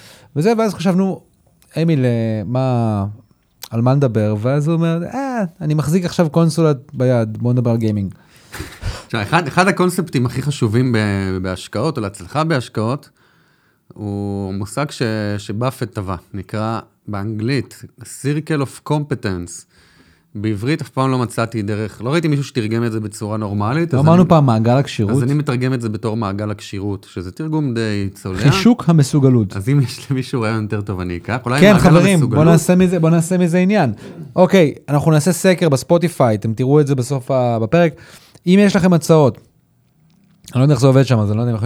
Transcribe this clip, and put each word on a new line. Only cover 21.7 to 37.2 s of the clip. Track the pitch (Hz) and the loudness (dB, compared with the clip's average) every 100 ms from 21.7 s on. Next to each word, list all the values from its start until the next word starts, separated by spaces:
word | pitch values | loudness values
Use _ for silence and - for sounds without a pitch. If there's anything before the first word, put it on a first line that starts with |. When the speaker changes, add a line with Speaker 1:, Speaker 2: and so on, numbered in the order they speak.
| 104 107 - | -4 -6 -8
Speaker 2:
לא | 113 | -4
ראיתי | 165 160 | -2 0
מישהו | 143 | -2
שתרגם | 131 123 107 113 | -2 -4 -2 -2
את | 117 | -2
זה | 110 | -4
בצורה | 107 107 104 107 | -8 -8 -6 -6
נורמלית, | 104 101 101 147 165 | -4 -4 -2 -2 0
Speaker 1:
לא | 127 | 2
Speaker 2:
אז | 156 | 4
Speaker 1:
אמרנו | 170 | 4
Speaker 2:
אני, | 180 | 6
Speaker 1:
פעם | 165 135 | 4 4
מעגל | 113 113 131 | 4 2 2
הכשירות? | 139 - 104 | 0 -2 -2
Speaker 2:
אז | 127 | 0
אני | 131 | 0
מתרגם | 147 143 123 127 | -2 -2 -2 -2
את | 131 | -2
זה | 113 | -4
בתור | 107 110 110 | -6 -6 -4
מעגל | 104 98 107 | -4 -4 -6
הכשירות, | 104 - 98 101 98 - | -8 -10 -8 -6 -8 -10
שזה | - 90 | -12 -12
תרגום | 90 156 156 143 | -10 -6 -4 -2
די | 113 110 101 98 | -2 -2 -2 -6
צולע. | - 101 92 | -8 -8 0
Speaker 1:
חישוק | 139 - 226 240 - | 2 4 4 2 4
המסוגלות. | 165 139 151 131 123 101 98 | 4 4 4 4 4 2 -2
Speaker 2:
אז | 101 | 0
אם | 143 | 0
יש | 123 - - | 0 -4 -6
למישהו | 135 127 131 | -6 -4 -4
רעיון | 110 110 | -2 -2
יותר | 104 107 | -4 -6
טוב, | 98 92 | -6 -6
אני | 90 87 | -6 -6
אקח. | 90 127 120 | -6 -6 -2
אולי | 131 | 4
Speaker 1:
כן, | 190 | 6
Speaker 2:
מעגל | 190 | 6
Speaker 1:
חברים, | 180 165 190 180 | 6 6 6 4
בוא | 127 | 2
Speaker 2:
המסוגלות. | 143 165 | 4 6
Speaker 1:
נעשה | 165 - 180 | 6 4 4
מזה, | 185 175 | 4 2
בוא | 160 | 2
נעשה | 165 165 180 | 2 2 0
מזה | 175 180 | 2 2
עניין. | 185 214 135 101 - - 143 - | 2 2 0 -2 -12 -18 -6 2
אוקיי, | 180 190 147 - - | 4 6 4 0 -2
אנחנו | 143 151 | 0 4
נעשה | 156 185 | 2 2
סקר | 165 190 180 170 | 2 2 2 2
בספוטיפיי, | 135 - 175 170 - 127 107 | 0 2 2 2 2 2 2
אתם | 113 | -2
תראו | 107 131 151 | -2 2 4
את | 139 | 4
זה | 135 | 0
בסוף | 120 139 | -2 -4